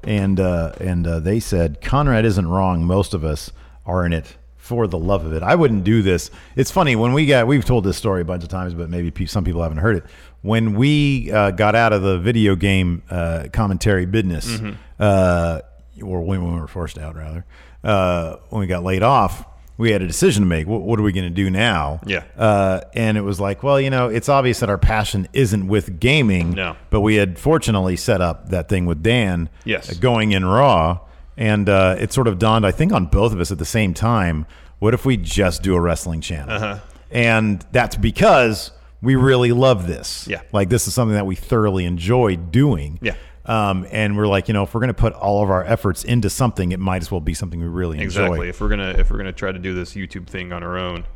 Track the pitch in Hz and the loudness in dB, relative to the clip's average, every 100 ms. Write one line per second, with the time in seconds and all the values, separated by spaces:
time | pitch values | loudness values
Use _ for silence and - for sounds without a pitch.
0 | - 104 98 95 92 87 82 - 92 90 | -2 -2 0 0 0 0 -4 -6 -4 -2
1 | 85 82 80 110 - 92 82 73 - 131 | -2 -2 -2 -2 -2 0 0 -2 -2 0
2 | 143 117 110 98 82 90 95 87 85 92 | 2 2 2 2 0 0 0 0 2 0
3 | 98 95 78 73 - - - - - 90 | 0 -4 -4 -6 -8 -18 -20 -18 -6 -2
4 | 87 82 73 - - - - 120 110 85 | 0 -2 -6 -20 -20 -20 -8 -2 -2 -2
5 | 85 98 80 80 87 170 147 107 92 113 | -2 -2 -2 -4 0 2 4 2 2 2
6 | 95 87 - - - - 135 185 160 113 | 4 0 -2 -16 -10 -4 -2 0 2 2
7 | 117 135 151 135 113 143 104 123 98 90 | 2 2 4 4 4 2 2 2 2 -2
8 | 110 92 82 90 85 92 90 85 85 87 | -2 -2 -2 -6 -6 -8 -8 -8 -8 -6
9 | 87 - 90 107 90 85 82 78 95 101 | -6 -6 -6 -4 -2 -2 -4 -2 0 0
10 | - - - - 95 113 113 101 139 147 | -4 -20 -20 -12 -2 0 0 2 0 2
11 | 143 135 - 107 101 90 107 110 113 104 | 0 0 -2 0 0 2 2 4 4 2
12 | 95 92 92 117 104 92 98 95 90 85 | 2 0 0 2 2 2 2 2 2 -2
13 | - 87 85 82 73 - 107 90 - 95 | -6 -6 -4 -6 -4 -2 0 0 0 0
14 | 90 110 95 82 120 113 110 101 - - | 0 0 0 -4 -6 -8 -8 -12 -20 -2
15 | 104 98 92 87 85 80 - - - - | 2 4 4 2 0 -4 -10 -20 -20 -16
16 | 101 92 85 95 87 85 76 95 80 73 | -8 -6 -4 -4 -4 -6 -8 -10 -10 -10
17 | 76 80 78 82 - - - - - 101 | -14 -12 -12 -12 -14 -20 -20 -10 -2 0
18 | 92 87 82 80 - 107 95 90 90 95 | 2 0 -4 -10 -10 -6 -4 -4 -2 0
19 | 110 135 95 - - - - - 113 104 | 4 4 2 -2 -14 -20 -20 -4 0 0
20 | 90 80 190 104 95 82 78 110 90 113 | -2 0 2 4 2 0 -2 -4 -2 0
21 | 104 95 90 85 98 92 117 92 71 82 | 0 0 -4 -2 0 2 2 0 -2 -6
22 | - 92 - - 110 101 95 92 - - | -4 -6 -6 -2 2 4 2 0 -4 -4
23 | 110 107 101 95 101 101 135 139 135 131 | 0 0 -2 -4 -4 -2 0 0 2 0
24 | 123 113 127 139 127 117 104 98 - 110 | 0 -2 2 2 2 0 0 2 2 2
25 | 101 101 92 - 123 104 92 104 - 85 | -2 -4 -4 0 0 0 0 0 -2 -2
26 | 120 151 117 92 85 90 90 80 - 107 | 2 4 2 2 0 -2 -6 -8 -2 0
27 | 104 107 98 85 139 156 - 104 92 87 | 4 4 2 0 2 2 2 0 0 -2
28 | - 98 87 82 - 92 80 95 87 80 | 0 0 0 -2 -6 -6 -2 -2 0 0
29 | 90 123 104 87 82 - - 101 - 85 | 0 2 0 -2 -4 -8 -6 -6 -6 -2
30 | 127 117 110 98 90 104 139 95 80 90 | 0 2 2 2 2 4 4 4 2 -2
31 | - - - - 110 107 101 98 92 92 | -8 -20 -20 -4 0 2 4 4 4 2
32 | - - 127 92 110 113 101 - 160 156 | -2 0 0 2 2 4 2 2 2 2
33 | 87 98 113 104 85 87 85 113 104 82 | 2 2 2 0 -4 -4 -2 0 0 0
34 | 113 117 90 78 76 - - - 104 120 | 0 2 0 -2 -6 -12 -20 -2 0 0
35 | 135 120 82 - 95 85 95 90 87 82 | 0 0 0 0 0 0 0 2 2 -2
36 | 90 80 - 80 69 107 107 101 - - | -4 -6 -6 -8 -6 -6 -6 -8 -14 -20
37 | - 123 117 110 110 98 - 127 117 - | -6 0 2 2 2 -2 0 0 0 0
38 | 113 - 208 160 120 107 - - - - | -2 4 6 6 4 0 -8 -16 -20 -4
39 | 117 135 127 131 123 120 131 117 87 76 | 2 4 6 6 4 4 4 4 0 -6
40 | - - - 95 - 104 95 123 - - | -8 -12 -8 -8 -2 0 2 2 0 0
41 | 117 104 98 92 - 120 107 92 87 87 | 0 0 -2 -4 0 2 2 0 -2 -2
42 | 87 123 113 87 85 92 143 95 73 78 | 0 2 2 0 0 2 2 0 -4 -6
43 | 113 - - - - 113 101 92 92 107 | -8 -8 -14 -20 -4 0 0 0 -4 -2
44 | 107 104 107 98 92 104 98 117 123 107 | 0 2 2 2 0 -2 0 -2 -2 0
45 | 117 - 98 101 104 92 92 113 101 90 | 0 0 0 2 2 0 0 0 0 -2
46 | - 120 101 - 123 - 90 92 95 92 | -2 0 0 0 -2 0 -2 -2 -2 -2
47 | 85 95 80 82 90 82 85 85 90 78 | -4 -4 -4 -6 -8 -6 -6 -4 -4 -4
48 | 87 90 92 85 87 87 104 101 95 90 | -4 -2 -2 -2 -6 -4 -2 -2 0 2
49 | - - 95 90 98 92 92 90 87 98 | 2 2 -6 -6 -6 -6 -6 -6 -8 -10
50 | 92 98 90 95 90 87 85 90 92 85 | -10 -12 -12 -12 -10 -10 -8 -8 -6 -8
51 | - | -10